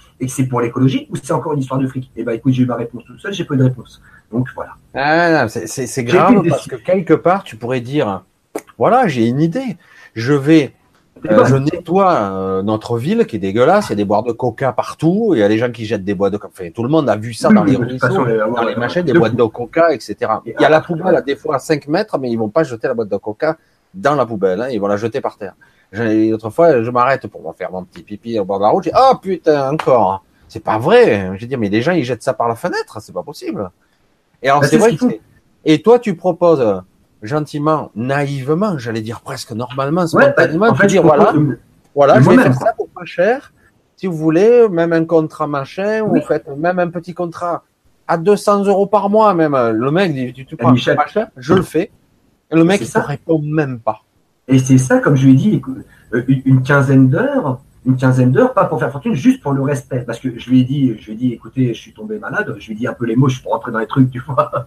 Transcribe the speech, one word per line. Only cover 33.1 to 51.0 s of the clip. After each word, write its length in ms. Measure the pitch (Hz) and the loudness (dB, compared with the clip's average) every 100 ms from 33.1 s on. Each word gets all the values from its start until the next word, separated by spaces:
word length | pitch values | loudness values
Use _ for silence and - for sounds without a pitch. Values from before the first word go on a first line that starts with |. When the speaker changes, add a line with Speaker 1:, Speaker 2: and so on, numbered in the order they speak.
Speaker 2:
pas 100 | 90 | -12
possible. 480 | 87 151 359 202 92 - _ _ _ _ _ _ | -12 -12 -10 -8 -10 -12 _ _ _ _ _ _
Et 80 | 131 | 0
alors, 120 | 139 | 2
Speaker 1:
Bah, 60 | 143 | 2
Speaker 2:
c'est 40 | |
Speaker 1:
c'est 60 | - | 2
Speaker 2:
vrai 100 | 220 | 2
Speaker 1:
ce 40 | 190 | 2
Speaker 2:
que 40 | |
Speaker 1:
qu'il 100 | 247 | -2
faut. 120 | - - _ _ _ - | -2 -10 _ _ _ 0
Speaker 2:
c'est, 60 | |
et 80 | 151 | 2
toi, 180 | 214 240 | 4 2
tu 160 | 240 170 | 2 -4
proposes, 440 | 185 170 175 156 | -4 0 2 4
euh, 200 | 117 95 92 _ _ _ | 2 0 -6 _ _ _
gentiment, 720 | 107 151 147 151 147 156 123 - | -6 -4 -4 -4 -2 -2 -4 -8
naïvement, 800 | 123 139 143 139 131 160 214 160 | -4 -2 -2 -6 -4 -2 0 -4
j'allais 240 | 117 113 | -6 -6
dire 200 | 110 113 | -6 -10
presque 300 | - 127 - | -12 -14 -10
normalement, 480 | 110 120 131 135 170 | -10 -8 -6 -2 -2
Speaker 1:
Ouais, 240 | 170 165 277 | 0 2 2
bah, 60 | |
Speaker 2:
spontanément, 340 | - 170 160 226 | 4 2 2 2
Speaker 1:
en 60 | |
Speaker 2:
tu 80 | - | 2
Speaker 1:
fait, 60 | 202 | 2
Speaker 2:
dis, 80 | 190 | 4
Speaker 1:
je 60 | |
propose « 160 | 160 147 | 4 6
Speaker 2:
Voilà, 160 | 185 | 4
Speaker 1:
de, 260 | 156 147 123 _ _ _ 143 | 4 0 -2 _ _ _ 2
Speaker 2:
voilà, 180 | 139 165 | 6 6
Speaker 1:
de 40 | |
Speaker 2:
je 100 | 147 | 8
vais 60 | 254 | 6
Speaker 1:
moi-même, 160 | 175 | 6
Speaker 2:
faire 80 | 127 | 2
Speaker 1:
quoi. 80 | 659 | -2
Speaker 2:
ça 60 | |
pour 160 | - 415 | -2 -8
pas 160 | - 175 | -10 -14
cher. 480 | - 190 262 - _ _ _ _ _ | -2 0 0 -6 _ _ _ _ _
Si 120 | 185 | -6
vous 100 | 160 | -2
voulez, 500 | 160 160 214 240 226 | 0 4 6 6 4
même 240 | 170 170 | 2 0
un 140 | 165 165 | 0 2
contrat 420 | 165 156 - 151 | 0 0 -4 -6
machin, 540 | 143 135 - 202 220 | -4 -6 -6 -4 -2
ou 120 | 214 | 0
Speaker 1:
Oui. 80 | 214 - | -2 0
Speaker 2:
faites 200 | 151 - 139 | -4 -4 -6
même 220 | 165 185 | -4 -2
un 100 | 175 | -2
petit 240 | 175 165 | -4 -12
contrat 500 | 165 175 - 175 160 - _ _ _ - | -8 -8 -6 -6 -6 -10 _ _ _ -4
à 100 | 170 | -2
deux 180 | 165 202 | 2 2
cents 280 | 208 202 | 2 2
euros 240 | 196 190 196 | 2 2 2
par 220 | 208 202 | 0 2
mois, 240 | 214 214 | 4 4
même, 200 | 180 156 139 | 4 2 2
euh, 160 | 117 | 2
le 200 | 110 131 | 0 0
mec 220 | 160 196 | 0 0
dit, 200 | 135 123 | -2 -6
tu, 120 | 123 135 | -10 -16
tu 100 | 160 | -2
Speaker 1:
Eh, 60 | |
Speaker 2:
prends 120 | 120 | 2
Speaker 1:
Michel. 240 | 123 - | 4 2
Speaker 2:
pas 100 | - | 0